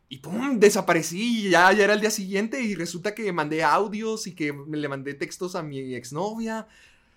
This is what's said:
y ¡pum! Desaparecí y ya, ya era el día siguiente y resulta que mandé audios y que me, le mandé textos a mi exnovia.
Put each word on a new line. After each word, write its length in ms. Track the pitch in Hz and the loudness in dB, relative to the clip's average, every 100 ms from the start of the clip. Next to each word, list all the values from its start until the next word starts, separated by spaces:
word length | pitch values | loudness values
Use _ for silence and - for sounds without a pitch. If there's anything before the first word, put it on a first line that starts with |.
| - | -20
y 100 | 131 | -16
¡pum! 420 | 151 214 277 226 | -8 -4 -2 6
Desaparecí 840 | 208 202 185 165 165 175 240 226 202 | 6 6 2 2 0 -2 -2 0 4
y 40 | |
ya, 220 | 170 185 | 6 8
ya 100 | 208 | 6
era 120 | 202 | 4
el 60 | 208 | 4
día 120 | 214 | 0
siguiente 480 | 214 190 196 226 269 | -2 -4 -2 -2 -2
y 140 | 226 175 | -4 -4
resulta 360 | 170 175 208 208 | -6 -6 -6 -4
que 160 | 208 | -4
mandé 320 | 175 151 156 | -2 -2 0
audios 640 | 156 160 214 208 220 220 190 | 2 2 0 -4 -6 -6 -8
y 80 | - | -6
que 160 | 147 | -6
me, 240 | 143 147 151 | -6 -8 -6
le 100 | 147 | -4
mandé 260 | 139 135 | -6 -8
textos 420 | 139 175 - 180 180 | -8 -8 -8 -8 -6
a 80 | |
mi 320 | 156 135 131 123 | -8 -8 -8 -10
exnovia. 720 | 123 147 208 226 226 220 220 _ _ _ _ | -8 -6 -6 -4 -6 -6 -10 _ _ _ _